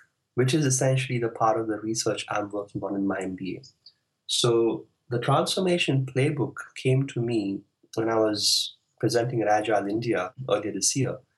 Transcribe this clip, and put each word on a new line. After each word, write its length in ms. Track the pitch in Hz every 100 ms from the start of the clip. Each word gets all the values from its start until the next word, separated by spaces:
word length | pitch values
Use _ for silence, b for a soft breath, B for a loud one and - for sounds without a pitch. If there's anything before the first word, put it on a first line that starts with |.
| B B _
which 200 | - 127
is 120 | 160 139
essentially 540 | 127 135 131 - 120
the 80 | 117
part 320 | - 113 113
of 80 | 110
the 100 | 107
research 480 | 110 113 110 101 -
I'm 220 | 104 104
working 320 | 104 101 101
on 140 | 98 98
in 100 | 98
my 140 | 92
M 160 | 92 92
B 240 | 95 -
A. 40 | - _ b b b _ -
So 600 | - 123 113 113 110 - _ _
the 120 | 120
transformation 840 | - 143 190 - 185 175 - 135
playbook 520 | 131 127 143 147 110 - - -
came 300 | 131 131 135
to 140 | 120
me 400 | 117 117 98 - - _ _
when 140 | - 113
I 80 | 110
was 580 | 107 104 - - - - _ _
presenting 420 | 113 117 127 120
at 60 | 104
Agile 400 | 107 107 104 101
India 460 | 110 120 92 92 - 131
earlier 220 | 104 104
this 240 | 95 - 135
year. 220 | 117 85 -